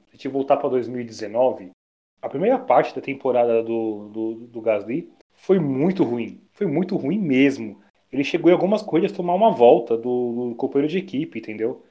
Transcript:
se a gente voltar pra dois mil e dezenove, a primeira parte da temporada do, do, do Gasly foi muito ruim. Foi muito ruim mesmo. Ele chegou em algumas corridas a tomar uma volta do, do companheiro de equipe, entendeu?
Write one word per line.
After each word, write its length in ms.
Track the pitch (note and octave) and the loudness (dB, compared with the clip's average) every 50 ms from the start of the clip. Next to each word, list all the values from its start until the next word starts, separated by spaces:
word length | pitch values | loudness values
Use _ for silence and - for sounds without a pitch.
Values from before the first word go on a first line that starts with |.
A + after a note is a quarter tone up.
| _ | _
se 60 | _ _ | _ _
a 40 | |
gente 120 | - - C3+ | -12 -12 -6
voltar 280 | C3 C3+ C3+ C#3 C#3+ | -4 -4 0 0 0
pra 120 | C3+ - C#3 | 0 2 0
dois 180 | B2 B2+ A2+ | -2 -2 -2
mil 140 | A2+ B2+ B2 | -4 -6 -8
e 40 | A#2+ | -10
dezenove, 640 | A2+ G#2+ G#2+ A2 G2+ G#2 A#2+ C3 B2+ - - G2 F2+ - _ _ _ _ _ _ _ _ _ | -10 -10 -12 -12 -6 -2 0 0 0 0 -2 -8 -16 -20 _ _ _ _ _ _ _ _ _
a 80 | - C3+ | -12 -8
primeira 300 | - C#3 F3 A#3 C4+ C4 | -6 -2 0 0 0 -2
parte 360 | - - B2 D3 D#3 - - | 0 2 2 4 4 2 -4
da 60 | B2+ | -8
temporada 640 | - - C3+ C3+ - C3 A#2+ B2 A#2+ A#2+ A#2 A2+ A2+ | -8 -8 -10 -4 -2 0 2 2 2 4 2 2 0
do, 460 | A2+ A2+ A2+ A2+ A2 G#2+ G#2 G#2 G#2 | 0 -2 -2 -2 -4 -6 -8 -10 -12
do, 260 | G#2 A2 A2 A2+ A2+ A2+ A#2+ | -8 -6 -6 -6 -6 -8 -12
do 140 | A#2+ - A#2 | -14 -14 -6
Gasly 500 | G#2+ A2 G#2+ G#2 G2 G#2+ B2 E3 E3+ - - _ _ _ _ | -2 -2 -2 -2 -2 -4 -6 -6 -6 -10 -16 _ _ _ _
foi 240 | _ _ - F#3+ F#3+ | _ _ 2 2 2
muito 440 | D#3 C#3 C3 C3 D3 F#3+ F#3 F#3+ D3+ | 2 0 0 0 0 0 2 0 0
ruim. 380 | A#2 A#2+ A#2+ A2+ G2+ F#2 - _ _ _ | 0 0 -4 -6 -8 -10 -16 _ _ _
Foi 140 | _ G#3 | _ -4
muito 300 | E3+ C#3 E3 F#3+ F#3 G3 | -2 0 -2 -2 -2 -4
ruim 220 | D#3 C3+ C3+ F3+ A3 | -4 -2 -2 -2 -2
mesmo. 640 | G3 D3+ C3 B2+ C#3 C#3+ - A2 A2+ G#2+ G2+ - _ _ _ _ _ _ - | -2 0 2 4 4 4 2 0 -6 -12 -12 -16 _ _ _ _ _ _ -6
Ele 120 | C3+ C#3+ | -4 -4
chegou 260 | - - E3 D3+ E3 | -2 -2 2 4 6
em 40 | F3+ | 6
algumas 280 | E3 E3+ F#3 G#3+ G3+ - | 6 4 2 0 -2 -2
corridas 300 | - D#3 E3 G3 F#3 - | -2 0 0 0 0 -2
a 40 | |
tomar 180 | - F3 F3 F3 | -4 -2 -2 0
uma 160 | F#3+ A3 A3+ | 4 4 4
volta 460 | F#3+ A#2+ A#2+ A#2+ D3+ F3 A#2 - A#2 | 6 8 8 8 8 8 6 0 -2
do, 540 | A2+ A#2 B2 B2 B2 B2 A#2+ A#2 A#2+ B2 A#2+ | -2 0 -2 -2 -2 -2 -2 -4 -4 -4 -6
do 40 | A#2 | -4
companheiro 340 | - C3+ C3 - C#3 D3 D3+ | -4 -4 0 0 0 0 0
de 80 | E3 F#3+ | -2 -4
equipe, 400 | - - - C3 D#3+ E3 - A2+ | -4 -4 -6 -6 -6 -6 -8 -12
entendeu? 460 | - - G#2+ G#2 A2 A#2+ C3+ - - _ | -12 -10 -6 -4 -4 -4 -4 -6 -12 _